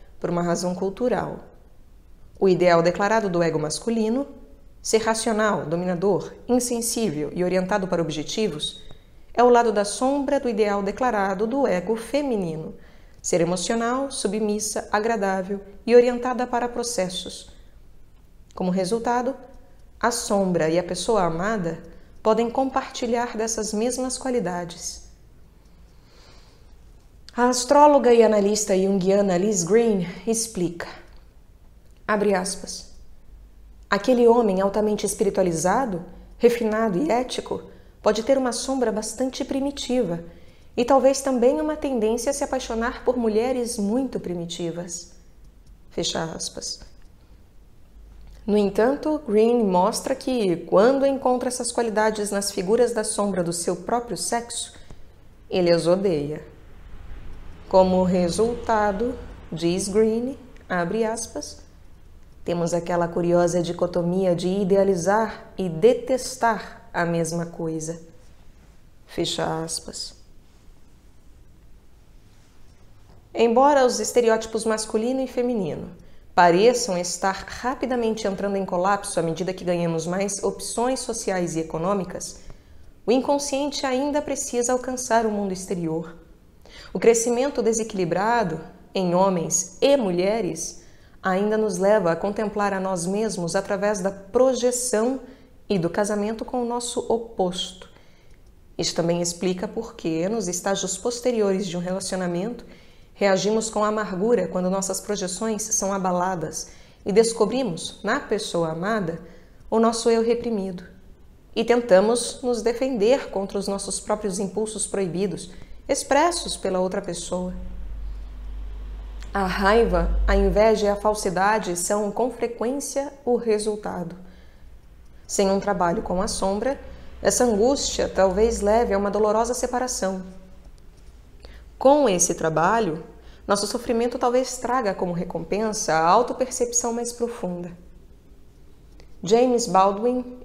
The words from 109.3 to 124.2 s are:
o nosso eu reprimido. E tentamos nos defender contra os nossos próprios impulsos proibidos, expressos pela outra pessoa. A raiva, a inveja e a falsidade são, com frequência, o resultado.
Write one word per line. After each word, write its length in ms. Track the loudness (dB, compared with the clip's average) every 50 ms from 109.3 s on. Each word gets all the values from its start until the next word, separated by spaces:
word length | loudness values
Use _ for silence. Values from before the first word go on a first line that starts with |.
| -20 -20 -20 -20 -20 -20 -6 0
o 100 | 2 4
nosso 300 | 4 4 2 2 2 2
eu 140 | 4 4 4
reprimido. 600 | 2 0 0 0 -2 -2 -2 -4 -4 -6 -10 -12 -16 -20 -20 -20 -20 -20 -20 -20 -20 -20 -20 -20 -8 -4
E 80 | -2 2
tentamos 800 | 4 4 4 6 6 8 8 8 6 2 0 0 -4 -8 -6
nos 220 | -4 -2 -2 0 0
defender 640 | -2 -2 0 -2 -2 0 2 4 4 4 2 0 -2
contra 280 | -6 -6 -4 -4 -4
os 100 | -6 -4
nossos 320 | -4 -4 -6 -6 -6 -8 -6
próprios 400 | -4 -4 -4 -4 -4 -4 -4 -4
impulsos 480 | -4 -4 -4 -4 -4 -4 -4 -6 -6
proibidos, 640 | -4 -2 -2 -2 -2 -2 -2 -2 -4 -4 -6 -10 -14 -16 -16 -16 -16 -16 -8 -4
expressos 680 | -4 -2 -2 0 2 2 4 4 2 0 -2 -6 -8 -8
pela 240 | -6 -4 -2 -2 0
outra 220 | -2 -2 -2 -6
pessoa. 520 | -6 -6 -8 -8 -8 -6 -6 -6 -4 -6 -8 -8 -10 -10 -10 -8 -8 -8 -8 -8 -8 -10 -10 -10 -12 -12 -12 -12 -12 -10 -10 -10 -10 -10 -10 -12 -12 -12 -12 -12 -12 -12 -12 -12 -10 -6 -4
A 120 | -2 -2
raiva, 720 | -2 -2 0 2 4 6 6 4 4 2 2 2 2 0 0 2
a 80 | 2 4
inveja 520 | 4 4 4 4 4 6 6 4 4 2
e 40 | 0
a 60 | 0
falsidade 800 | 2 0 0 0 0 -2 -2 0 2 2 2 2 2 0 -2 -4
são, 340 | -2 -2 0 0 0 0 -2
com 220 | -2 -2 -2 -2
frequência, 800 | -2 -4 -6 -6 -4 -4 -4 -4 -4 -4 -6 -6 -4 -4 -4 -6 -8 -6 -2
o 100 | 0 0
resultado. 800 | 0 2 2 0 0 0 -2 -4 -4 -6 -8 -6 -6 -8 -8 -10 -14